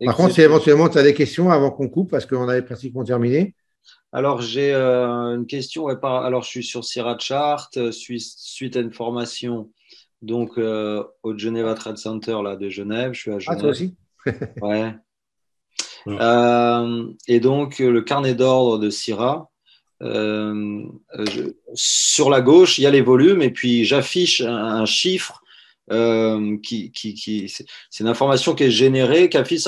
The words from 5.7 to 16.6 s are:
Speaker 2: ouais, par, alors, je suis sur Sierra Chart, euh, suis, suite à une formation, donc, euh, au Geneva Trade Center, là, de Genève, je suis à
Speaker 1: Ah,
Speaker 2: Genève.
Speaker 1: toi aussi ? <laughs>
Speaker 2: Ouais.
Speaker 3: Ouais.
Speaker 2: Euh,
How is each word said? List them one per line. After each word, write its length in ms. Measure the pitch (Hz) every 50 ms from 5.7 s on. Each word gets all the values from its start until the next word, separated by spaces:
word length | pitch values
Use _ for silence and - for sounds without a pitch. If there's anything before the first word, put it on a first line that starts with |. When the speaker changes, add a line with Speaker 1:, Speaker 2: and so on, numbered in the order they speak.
| - 160 160
Speaker 2:
ouais, 100 | 139 131
par, 300 | - 139 135 127 127 127
alors, 180 | 127 127 123 120
je 60 | -
suis 140 | - 123 120
sur 180 | - - 120 110
Sierra 340 | - - 127 113 120 120
Chart, 520 | - - - 135 143 147 147 147 143 - - -
euh, 160 | 131 120 117 110
suis, 260 | - - - 120 113
suite 560 | - - - - - - - - 131 123 131
à 60 | 123
une 100 | 117 110
formation, 800 | - - 113 120 120 120 117 117 - - 120 120 120 113 107 - _ _ _ _ - - _ _ _ _
donc, 360 | 110 107 117 120 117 113 -
euh, 440 | 120 113 110 110 107 107 104 107 104 101 - _ _ -
au 140 | 110 107
Geneva 380 | 107 107 113 113 113 113 113 110
Trade 220 | 110 - 110 107
Center, 380 | - - 110 110 110 - 117 113 107 101
là, 140 | 101 98
de 100 | 95 101
Genève, 460 | 98 92 101 101 104 110 117 127 131 120
je 80 | -
suis 100 | - 117
à 40 | 104
Speaker 1:
Ah, 40 | 98
Speaker 2:
Genève. 200 | 92 - 170 101
Speaker 1:
toi 80 | - 147
aussi ? 260 | 135 - 180 185 - _ _ _ _ _ -
<laughs> 360 | 123 113 - - - - -
Speaker 2:
Ouais. 320 | 104 104 107 110 113 113 110 - _ _ _ _ _ _ _ _ _ _ _ _ _ _ _ - - - - - -
Speaker 3:
Ouais. 120 | 101 101 101
Speaker 2:
Euh, 840 | 113 117 117 120 120 120 120 120